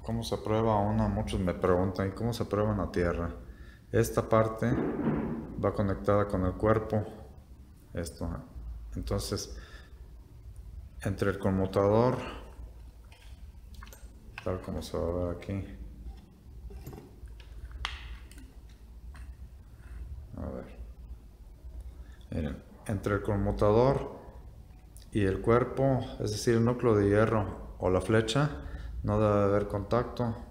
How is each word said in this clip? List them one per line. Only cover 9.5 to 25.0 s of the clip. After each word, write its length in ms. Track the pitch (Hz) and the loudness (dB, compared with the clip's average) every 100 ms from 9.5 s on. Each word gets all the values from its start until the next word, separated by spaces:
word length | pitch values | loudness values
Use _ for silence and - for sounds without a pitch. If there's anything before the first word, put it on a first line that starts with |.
| - - - - - - - - - - - - - - - | -12 -16 -18 -20 -20 -18 -20 -20 -18 -16 -16 -14 -16 -16 -6
entre 300 | 107 95 101 | -4 0 0
el 80 | 92 | 2
conmutador, 760 | 101 95 95 104 101 110 123 - - - - - - - - - - - - - - - - - - - - - - - | 2 2 2 4 6 6 4 2 -4 -10 -14 -14 -16 -16 -18 -18 -20 -20 -20 -18 -16 -18 -18 -18 -18 -18 -18 -18 -16 -6
tal 180 | - 92 | -4 -4
como 200 | - - | -4 -6
se 160 | - 82 | -4 -2
va 100 | 82 | 0
a 40 | |
ver 240 | 87 87 85 | 0 -2 -4
aquí. 280 | - 98 92 - - - - - - - - - - - - - - - - - - - - - - - - - - - - - - - - - - - - - - - - - - - - - - | -4 -6 -6 -10 -12 -12 -14 -14 -18 -20 -20 -16 -14 -12 -12 -14 -16 -18 -16 -16 -16 -14 -12 -8 -8 -8 -12 -14 -14 -18 -18 -18 -20 -20 -20 -16 -16 -14 -14 -14 -16 -18 -20 -18 -16 -12 -10 -10 -12
A 140 | - - | -8 -6
ver. 160 | 64 - - - - - - - - - - - - - - - - - | -6 -10 -12 -14 -14 -16 -16 -18 -20 -20 -16 -14 -12 -14 -14 -16 -16 -6
Miren, 320 | - 73 69 - - | -4 -4 -6 -12 -14
entre 300 | - 101 - | -4 -2 0
el 60 | 101 | 0
conmutador 960 | - 98 101 104 104 104 127 135 - - - - - - - - - - | 2 0 0 4 6 8 6 4 -4 -12 -16 -18 -18 -18 -20 -20 -20 -20